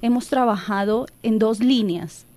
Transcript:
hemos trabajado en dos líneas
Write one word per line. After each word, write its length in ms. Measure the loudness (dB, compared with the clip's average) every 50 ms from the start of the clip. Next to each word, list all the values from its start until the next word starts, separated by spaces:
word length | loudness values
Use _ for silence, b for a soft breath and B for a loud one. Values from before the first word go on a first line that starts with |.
| 2
hemos 240 | 2 0 0 0
trabajado 800 | -2 0 0 2 2 0 -2 -2 -4 -4 -2 0 0 -2 -2 -4 -6 -12 _ _
en 160 | 0 0 2
dos 220 | 2 2 0 2
líneas 680 | 2 2 2 2 2 0 -2 -4 -6 -10 -14 -16 -20 _ -20